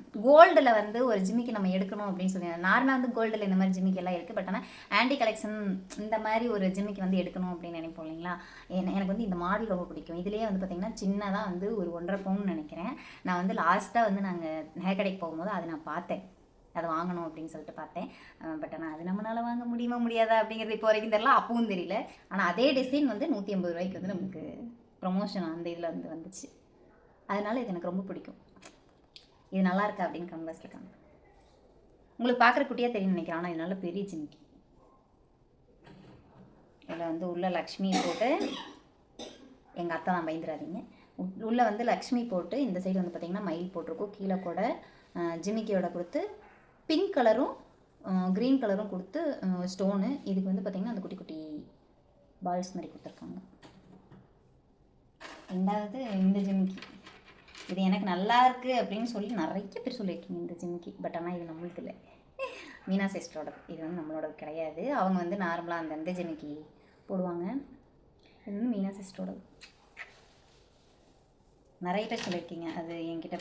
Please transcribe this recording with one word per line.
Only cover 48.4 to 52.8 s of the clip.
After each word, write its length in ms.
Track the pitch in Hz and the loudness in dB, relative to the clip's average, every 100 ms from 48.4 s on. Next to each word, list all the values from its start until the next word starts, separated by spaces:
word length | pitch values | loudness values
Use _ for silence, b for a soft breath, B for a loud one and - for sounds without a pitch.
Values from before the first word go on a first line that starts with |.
| 247 269 | 6 4
கலரும் 300 | 220 196 208 | 4 2 0
கொடுத்து, 480 | 185 175 302 320 254 | -6 -6 -2 -2 0
அஹ், 240 | 190 180 | 0 0
ஸ்டோனு. 560 | 180 - 196 202 220 285 | -2 0 2 2 2 0
இதுக்கு 300 | 196 190 190 | 0 0 2
வந்து 160 | 190 185 | 0 0
பார்த்தீங்கன்னா 160 | 185 226 | -2 -4
அந்த 140 | 208 | -4
குட்டி 160 | - 185 | -6 -10
குட்டி 500 | - 156 156 151 - - _ _ _ - - - | -10 -10 -10 -12 -14 -20 _ _ _ -20 -20 -8
பால்ஸ் 300 | 180 180 180 | -2 -2 -2
மாதிரி 180 | 185 | -6